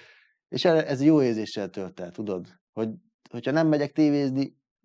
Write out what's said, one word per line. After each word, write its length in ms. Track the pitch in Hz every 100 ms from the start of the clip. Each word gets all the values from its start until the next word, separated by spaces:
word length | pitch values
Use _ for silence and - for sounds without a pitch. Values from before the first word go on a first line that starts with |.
| - _ _ _ _
És 160 | -
el-, 200 | 185 160
ez 180 | - 135
jó 200 | 143 156
érzéssel 460 | 131 110 107 - 98
tölt 300 | 98 92 -
el, 100 | 90
tudod? 500 | - 107 92 90 - _
Hogy, 180 | - 113 110 _ _ _
hogyha 200 | 120 120
nem 180 | 151 160
megyek 240 | 151 143
tévézni, 640 | - 151 143 139 131 139 - _ _